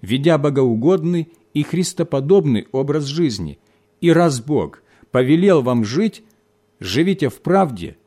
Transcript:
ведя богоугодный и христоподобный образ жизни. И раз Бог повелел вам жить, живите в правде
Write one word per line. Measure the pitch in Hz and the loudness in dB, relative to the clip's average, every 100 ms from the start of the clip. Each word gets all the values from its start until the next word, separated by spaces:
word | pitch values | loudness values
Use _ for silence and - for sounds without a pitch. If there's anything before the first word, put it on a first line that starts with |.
ведя | 90 - 147 160 | -4 -2 0 2
богоугодный | 147 139 131 110 135 185 160 175 160 _ _ | 0 0 0 2 2 0 0 -4 -4 _ _
и | 151 | -6
христоподобный | 147 165 180 - 165 139 139 196 151 110 - | -4 -4 -4 -4 -4 -4 2 2 4 -2 -2
образ | 135 139 147 | -4 -2 -4
жизни. | 143 151 165 104 80 69 _ _ _ _ | -4 -2 -2 -2 -10 -12 _ _ _ _
И | 170 | 2
раз | 165 170 131 | 4 2 0
Бог | 120 143 80 - _ _ _ | -2 -4 -4 -10 _ _ _
повелел | 127 131 160 196 170 | -2 2 4 4 4
вам | 123 123 | 2 0
жить, | 107 135 220 - _ _ _ _ _ _ | 0 -2 -2 -4 _ _ _ _ _ _
живите | 95 104 175 190 139 | -6 -2 0 0 -2
в | - | -4
правде | - 190 180 110 78 - | -2 0 0 -4 -12 -16